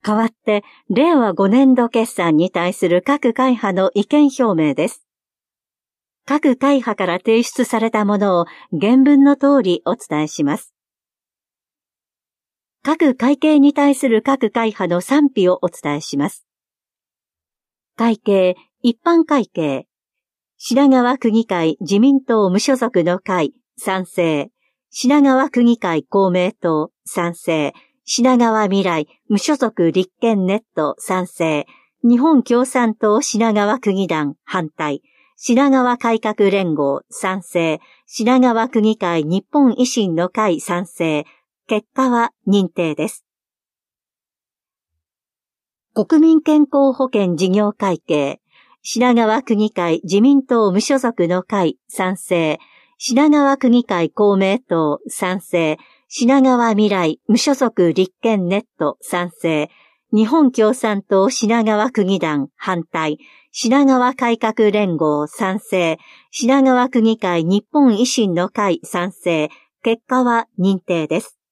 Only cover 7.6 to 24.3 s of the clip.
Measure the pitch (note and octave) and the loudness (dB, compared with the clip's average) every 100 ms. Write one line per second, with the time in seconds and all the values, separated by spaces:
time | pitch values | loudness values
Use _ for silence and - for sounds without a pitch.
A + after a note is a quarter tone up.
7.6 | B3 A3+ A3+ A3 G3+ G#3 G3+ F3 E3+ - | -2 0 -2 0 0 0 2 0 -2 -10
8.6 | - D#3+ G3+ C4 C4+ C#4+ C#4 C#4 C#4 C#4 | -10 -2 2 4 6 6 6 4 2 2
9.6 | F#3 F3 - A3+ - D3+ D3+ - D3 D#3 | 2 -2 -2 -6 -4 -4 -4 -4 -4 -4
10.6 | - _ _ _ _ _ _ _ _ _ | -10 _ _ _ _ _ _ _ _ _
11.6 | _ _ _ _ _ _ _ _ _ _ | _ _ _ _ _ _ _ _ _ _
12.6 | _ _ - D#4+ D#4 B3+ A#3+ C#4+ D#4 D4+ | _ _ -6 0 0 2 0 0 2 4
13.6 | C#4+ C#4+ C#4+ C4+ C4+ A3 C4 C4+ A3 A#3+ | 4 4 0 2 0 0 0 -2 -2 -2
14.6 | A3+ G3+ F#3 F3 - C#4+ C#4+ A3 F3+ F3+ | -4 -4 -2 -2 0 2 2 2 2 2
15.6 | F3 - D3 D3 - C#3 D3+ - _ _ | -4 -6 -6 -6 -6 -4 -4 -6 _ _
16.6 | _ _ _ _ _ _ _ _ _ _ | _ _ _ _ _ _ _ _ _ _
17.6 | _ _ _ - A#3 G#3+ - G3 F#3 F3+ | _ _ _ -4 -2 0 0 2 2 -2
18.6 | _ _ A#3+ A#3 E4+ E4+ E4 C#4+ G3 - | _ _ -4 -2 2 2 2 0 -2 -4
19.6 | D3+ C3+ - _ _ _ _ _ _ _ | -4 -6 -10 _ _ _ _ _ _ _
20.6 | - A#3+ C#4+ C4 A#3+ C4 A#3 A3 A3+ F3+ | -2 2 4 4 2 0 0 0 0 -2
21.6 | D#3+ - D#3 G3+ B3+ C#4 C4 A3 G3 F#3+ | -2 -2 -2 2 4 2 0 0 2 0
22.6 | - B3+ A#3 F#3+ E3+ F3+ - F3+ D3 _ | 0 -2 0 0 0 -2 -4 -4 -4 _
23.6 | _ - - F#3+ F#3 - E3 | _ -12 -6 -6 -6 -4 -2